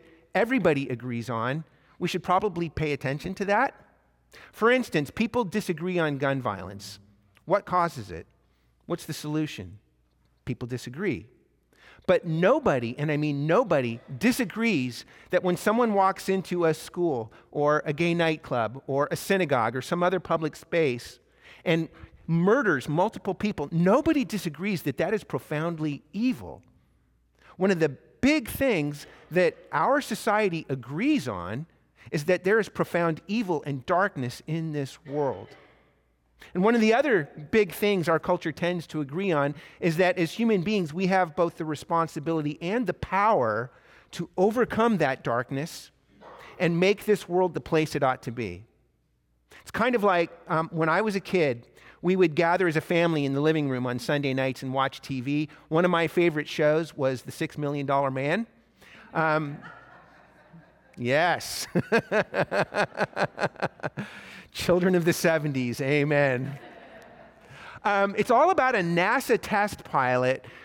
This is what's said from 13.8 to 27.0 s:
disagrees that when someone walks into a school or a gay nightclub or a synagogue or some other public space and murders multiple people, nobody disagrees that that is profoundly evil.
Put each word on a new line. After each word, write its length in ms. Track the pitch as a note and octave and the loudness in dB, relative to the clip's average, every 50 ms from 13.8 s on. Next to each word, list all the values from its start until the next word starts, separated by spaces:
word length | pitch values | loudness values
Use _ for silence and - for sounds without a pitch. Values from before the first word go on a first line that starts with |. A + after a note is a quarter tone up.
| B2 A#2 A2+ B2 - - C#3+ A#2+ | 2 0 -4 -8 -10 -12 -8 0
disagrees 840 | - B3 A#3+ - A#3+ E3+ - G#3+ A3+ A#3 G3 D3 B2+ B2 A#2 - - - - - - - | 0 0 2 2 -2 -4 -4 -2 0 0 2 0 0 -2 -6 -10 -16 -20 -20 -20 -8 -2
that 140 | - F3 F3 | -2 0 2
when 120 | F3+ F3+ | 2 0
someone 380 | - - G#3+ G#3+ A#3+ B3 A3+ G#3 | 2 0 0 2 2 2 2 4
walks 340 | G3 F#3+ F#3+ F#3+ - - - | 4 4 2 2 0 -2 -2
into 360 | F#3+ F#3+ - - F#3 F3 E3+ | -2 -2 -2 -4 -2 2 2
a 100 | D#3+ D#3 | 2 2
school 580 | - - - - F3 F3 E3+ C#3 A#2+ A2 G#2+ - - - _ | 0 -6 -10 -4 -2 -2 0 0 -2 -4 -8 -12 -20 -20 _
or 320 | - D3 D3 D3 D3+ D3+ - | -4 0 2 2 2 2 0
a 60 | D#3+ | -4
gay 220 | D3 C#3+ E3+ F3 E3+ | -2 -2 0 0 2
nightclub 680 | E3+ E3 D#3+ D#3+ D#3 - - C3+ A#2+ A2+ G#2+ A#2 C3+ - - | 2 2 0 0 -2 -4 -4 -2 -2 -2 -2 -4 -10 -8 -4
or 180 | C3+ C#3 C#3+ - | 0 0 0 0
a 40 | E3 | -2
synagogue 600 | - - - G3 F#3+ F3+ C#3+ C#3+ B2 A2 A2+ A#2 | -6 -2 0 0 2 2 2 2 2 2 0 -2
or 60 | C3 | -4
some 200 | - - F3 F3 | -4 -4 -2 0
other 160 | F3 F3+ F#3 F3+ | 0 0 0 -2
public 380 | - - E3+ E3 D#3+ D3+ - | -2 -2 -2 -2 -2 -4 -6
space 640 | - - _ - E3+ D#3+ C3+ B2 A#2+ - - - - _ _ _ _ _ - - - - | -10 -10 _ 0 2 2 2 0 -2 -8 -14 -20 -20 _ _ _ _ _ -20 -20 -6 -2
and 240 | F3 E3 E3 D#3+ - - - - - - - - | 0 0 0 0 -4 -8 -18 -20 -20 -20 -16 -4
murders 600 | - E3 E3 F3 G3 A3+ C#4+ C4 G3+ D#3 B2+ - - | -2 0 2 4 4 4 4 4 2 0 0 0 -2
multiple 460 | D3 D#3+ F#3 A3 - - - G3+ F#3 | 0 0 0 0 -2 -6 -8 -8 -6
people, 340 | - - G#3+ - - C#3+ - | -4 -4 -4 -4 -4 -6 -4
nobody 540 | - E3 E3+ F#3 G#3 C#4+ D4 E4 D#4 D4 A#3+ | 0 2 4 4 4 4 4 2 2 2 0
disagrees 580 | D#3+ A3 F#3+ - F3 C#3+ C#3 F#3 G#3 G3 D#3 | -2 -4 -6 -6 -6 -8 -6 -4 -4 -4 -2
that 140 | - D3 C3 | -4 -4 -2
that 180 | - D#3+ F3 A3 | -2 -2 -2 -2
is 80 | G3+ | -4
profoundly 800 | - - - C3 - - D3+ D3 D#3+ E3+ E3+ D#3 D#3 D3+ C#3+ B2+ - _ | -4 -6 -8 -8 -6 -6 -6 -4 -4 -4 -4 -4 -4 -6 -6 -8 -12 _
evil. 480 | - G3 A#3 B3+ G#3+ B2 F#2+ E2 C2 - - _ _ _ _ _ _ _ | -6 -2 -2 -2 -2 -2 -8 -14 -16 -18 -20 _ _ _ _ _ _ _